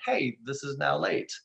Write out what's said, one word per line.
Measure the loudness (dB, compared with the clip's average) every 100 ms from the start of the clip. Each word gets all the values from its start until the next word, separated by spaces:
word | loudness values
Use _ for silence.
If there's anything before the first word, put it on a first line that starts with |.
Hey, | 2 2 2 -4
this | -8 -6
is | -6 0
now | 2 2
late. | 2 0 -2 -10